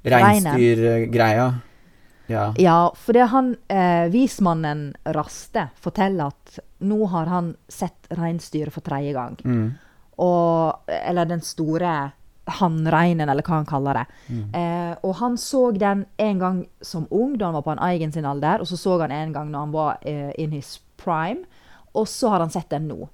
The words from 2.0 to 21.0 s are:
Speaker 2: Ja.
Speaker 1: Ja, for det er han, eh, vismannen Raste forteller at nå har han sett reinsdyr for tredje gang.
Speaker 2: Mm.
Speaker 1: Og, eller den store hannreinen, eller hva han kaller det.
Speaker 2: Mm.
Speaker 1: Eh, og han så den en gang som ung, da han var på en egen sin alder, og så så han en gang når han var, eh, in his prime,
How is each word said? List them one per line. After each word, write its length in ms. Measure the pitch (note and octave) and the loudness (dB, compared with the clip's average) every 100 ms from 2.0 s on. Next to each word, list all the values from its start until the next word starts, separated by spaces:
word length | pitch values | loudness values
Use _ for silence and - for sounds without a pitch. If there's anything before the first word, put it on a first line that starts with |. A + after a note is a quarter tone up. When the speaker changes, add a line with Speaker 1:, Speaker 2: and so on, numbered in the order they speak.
| - _ - | -20 _ -6
Speaker 2:
Ja. 220 | A2 G#2 A2 | -2 -2 4
Speaker 1:
Ja, 360 | F#3 E3 F3 | 6 6 4
for 220 | - - | 0 2
det 100 | A#3+ | 4
er 40 | B3 | 6
han, 280 | C4 B3+ A#3 | 4 0 -4
eh, 420 | - G3 F3+ E3+ E3+ | -2 0 2 2 2
vismannen 840 | G#3+ C4 - F#3 D#3+ D#3 D3+ C#3+ - - | 2 0 2 0 2 -2 -4 -8 -8 -4
Raste 640 | D3+ D3+ - - A3 C#3+ | -4 -4 -10 -8 -6 -6
forteller 540 | - F3+ - G3 F#3+ C#3+ | -8 -6 0 0 0 -4
at 320 | - - - - - | -6 -20 -20 -20 -6
nå 260 | G3 G#3+ G#3 | -2 0 0
har 180 | F3 D#3+ | 0 0
han 300 | F3+ E3+ - - | -2 -2 -8 -18
sett 400 | - F#3 _ _ | -8 -8 _ _
reinsdyr 580 | E3 E3 E3+ - D#3 D3+ | -4 -2 -4 -6 -6 -6
for 100 | D3+ | -8
tredje 320 | - C#3 C#3+ | -6 -4 -4
gang. 220 | C3 A#2+ - | -6 -8 -6
Speaker 2:
Mm. 360 | B2+ A#2+ A2 C3+ - _ - - | -2 0 -2 -6 -18 _ -20 -2
Speaker 1:
Og, 600 | F3+ F3 E3+ E3 D#3+ - - | 2 4 2 2 0 -2 -6
eller 400 | E2+ - F3 E3 | -6 -2 -2 0
den 160 | E3+ | -2
store 720 | - - D#3 D#3+ F3 D#3 C#3 - - - | -6 -4 -2 0 0 -2 -4 -10 -20 -16
hannreinen, 840 | - - F3+ D#3+ D#3 D#3+ F3 E3+ D3 | -12 -2 0 2 2 4 4 2 2
eller 140 | C#3 | 0
hva 160 | - D#3 | 0 -2
han 80 | D3+ | 0
kaller 280 | C#3+ C#3 | -2 0
det. 120 | B2+ B2 - - | -2 -4 -12 -8
Speaker 2:
Mm. 240 | A#2+ G#2 | -8 -4
Speaker 1:
Eh, 420 | E3+ E3+ E3+ E3+ E3+ | -4 -2 -2 -6 -4
og 120 | F#3+ F3 | -4 -2
han 200 | B3 A#3+ | -2 -2
så 360 | - C4+ B3 | -2 2 2
den 340 | G3 G3+ G3+ - - | 2 0 0 -4 -2
en 200 | G#3+ F#3+ | 0 0
gang 280 | F#3 F#3 - _ | 0 -2 -6 _
som 260 | - E3+ D#3 | -10 -8 -2
ung, 280 | G3 B3+ C4 | 0 0 0
da 80 | F#3 | -2
han 80 | D#3+ | -2
var 80 | |
på 80 | D3+ | -4
en 80 | D3+ F3+ | -2 0
egen 220 | F3 D#3 | 0 -2
sin 120 | D#3 C#3+ | -4 -4
alder, 340 | C#3+ D3 G#3 | -2 0 0
og 60 | E3+ | -2
så 100 | F3 | -4
så 220 | G3 F3+ | 0 0
han 100 | D3+ | 0
en 220 | C#3+ D#3 | -4 -6
gang 160 | D3 D3+ | -6 -6
når 80 | D3 | -6
han 120 | D3+ | -4
var, 260 | D#3 D3+ - | -2 -2 -2
eh, 300 | - D3 C#3+ - | -6 -6 -6 -6
in 140 | D#3 | -6
his 280 | D3+ - - _ | -6 -10 -18 _
prime, 480 | - | -10